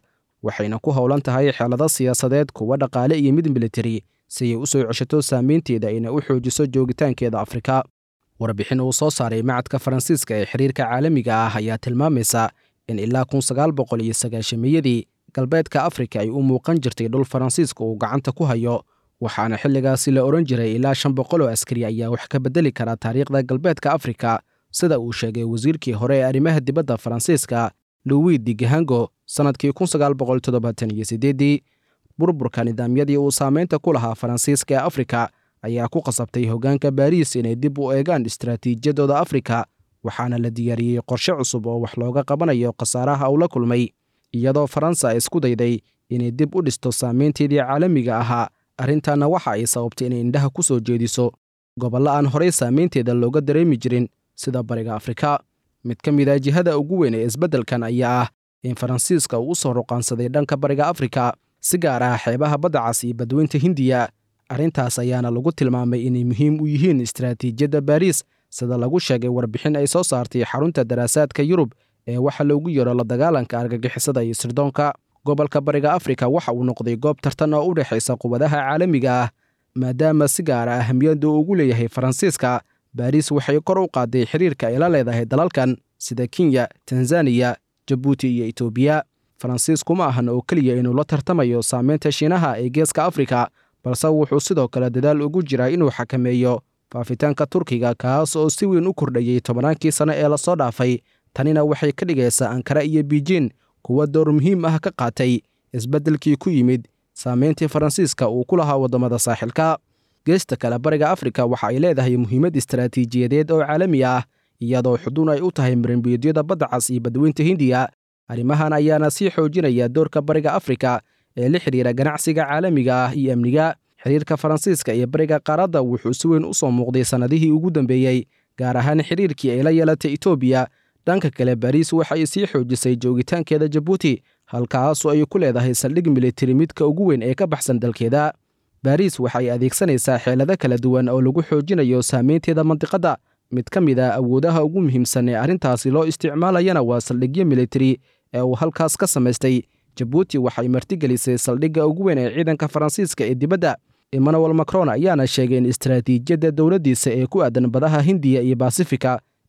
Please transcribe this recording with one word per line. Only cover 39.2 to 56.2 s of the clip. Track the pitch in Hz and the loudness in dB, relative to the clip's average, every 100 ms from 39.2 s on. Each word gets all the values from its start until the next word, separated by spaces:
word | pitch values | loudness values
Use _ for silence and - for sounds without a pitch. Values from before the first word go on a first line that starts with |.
| 175 139 - 117 107 _ _ _ | 0 -2 -2 -2 -4 _ _ _
waxaana | 113 - 123 120 | -10 -6 -4 -2
la | 117 | -4
diyaariyey | 113 117 117 120 120 - | -4 -4 -2 -2 -2 -4
qorshe | 123 - | -4 -2
cusub | 160 127 120 113 | -2 -2 -4 -4
oo | 117 | -4
wax | 117 - | -6 -6
looga | 120 135 | -2 -2
qabanayo | 131 117 165 127 120 - | 0 0 0 0 0 -4
khasaaraha | 117 123 131 139 139 | -4 -2 0 0 2
uu | 147 | 2
la | 170 | 2
kulmay, | 131 120 120 117 - _ _ _ | 0 0 0 -2 -6 _ _ _
iyadoo | 120 123 143 143 | -2 0 2 0
Faransa | - 156 170 123 | 0 0 0 0
ay | 117 | 0
isku | - 175 | 0 0
dayday | 135 117 120 113 - _ - | 0 2 0 -2 -6 _ -8
inay | 123 120 | -4 -2
dib | 120 151 185 | -2 -2 0
u | |
dhisto | 151 - 127 | -2 -2 -4
saameynteedii | - 127 120 147 143 147 143 | -2 -2 2 2 2 0 2
caalamiga | 127 143 185 151 120 113 | 0 0 2 2 0 -2
ahaa. | 117 120 107 - _ - | 0 -2 -4 -8 _ -6
Arrintanna | 131 151 151 147 143 | -2 -2 0 0 2
waxa | 180 - | 0 0
ay | 107 117 | -2 -2
sababtay | 123 117 - 123 | -4 -4 -4 -4
inay | 123 | -2
indhaha | 120 139 139 | 0 0 0
ku | 135 | 0
soo | 180 127 | 0 0
jeediso | 113 120 117 - 120 - _ _ _ - | 0 -2 0 0 -2 -4 _ _ _ -8
gobollo | 123 123 143 | -4 0 2
aan | 143 139 | 2 2
horey | 147 175 | 2 2
saameynteeda | 170 120 135 175 135 120 | 2 0 2 2 0 0
looga | 120 120 147 | 0 2 0
dareemi | 143 147 170 123 | 0 2 2 2
jirin, | 127 123 120 _ _ - | 0 0 -2 _ _ -12
sida | - 127 | -6 -4
Bariga | 113 117 113 104 | -4 -6 -6 -8
Afrika. | - 113 147 143 - _ _ _ | -8 -4 -2 -2 -4 _ _ _
Mid | 120 117 | -10 -6
ka | - | 0
mid | 143 | 2